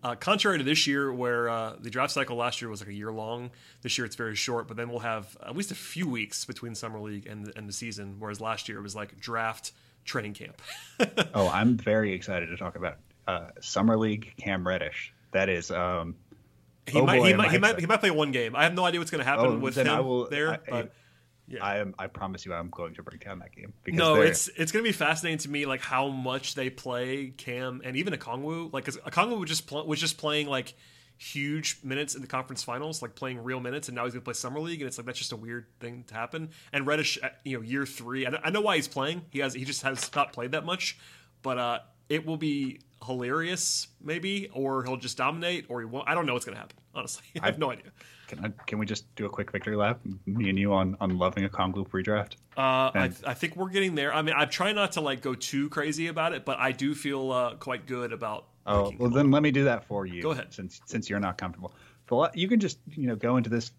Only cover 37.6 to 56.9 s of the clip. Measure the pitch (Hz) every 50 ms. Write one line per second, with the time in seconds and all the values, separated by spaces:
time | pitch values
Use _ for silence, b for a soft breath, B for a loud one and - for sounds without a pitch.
37.6 | 110 113 127 139 139 135 - - 117 117 127 135 131 123 139 151 - 156 185 208
38.6 | 208 214 190 160 135 - - 139 131 143 170 180 165 - - 139 139 135 117 127
39.6 | 131 131 135 - - 135 135 120 - - - 147 143 - - - 120 127 139 156
40.6 | 147 170 180 180 - - - B B B B B B B B _ - 131 131 123
41.6 | 120 120 120 - - - _ _ _ _ 147 156 160 160 160 156 156 156 143 143
42.6 | 139 131 - - - _ _ _ - - 127 127 123 123 135 160 165 170 180 175
43.6 | - - - - - - _ _ - 147 160 175 170 190 196 202 196 - - 123
44.6 | 135 135 135 131 123 127 131 127 123 123 - - 127 135 156 165 170 175 180 170
45.6 | - - 123 123 117 113 117 135 - - 156 175 165 143 123 123 - 123 101 107
46.6 | 107 - - - _ _ _ 117 127 123 - - - - - 165 - 107 - 156
47.6 | 156 135 117 110 - - - B B B B B B B - - 95 107 101 -
48.6 | - - - 107 107 101 107 - - - _ - 107 101 - - 101 - - 101
49.6 | - - 107 104 104 104 120 117 - 101 98 92 - - 98 117 113 98 95 98
50.6 | 98 101 98 95 95 92 95 - 104 95 92 90 90 92 90 101 98 98 95 -
51.6 | 95 95 92 98 98 - - 95 92 104 107 104 101 - - _ _ _ - -
52.6 | 131 131 131 131 131 131 - 101 95 87 90 - - 143 123 - - 165 160 175
53.6 | 190 185 185 196 196 185 170 147 139 143 123 156 156 160 147 135 151 147 - -
54.6 | 190 202 214 208 202 190 - 175 156 147 135 123 - 135 127 123 - - - 139
55.6 | 143 147 147 156 147 156 151 156 165 165 160 165 160 170 170 135 - - 135 -
56.6 | 127 135 131 110 135 139